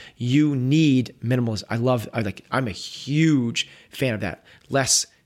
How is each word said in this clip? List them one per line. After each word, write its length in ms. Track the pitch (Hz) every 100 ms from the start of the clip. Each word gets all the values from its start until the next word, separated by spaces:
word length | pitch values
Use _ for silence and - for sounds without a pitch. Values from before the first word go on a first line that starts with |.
| - _
You 380 | 120 139 151
need 600 | 139 127 151 156 127 120 -
minimalism. 420 | 113 127 120 107 -
I 80 | 113
love, 320 | 123 123 104
I 60 | 120
like, 240 | 101 92 -
I'm 160 | 127 123
a 40 |
huge 960 | 90 - - - 147 160 147 117 - - - _
fan 240 | - 135
of 60 | 107
that. 240 | 98 - _ - _
Less 360 | 135 123 - - _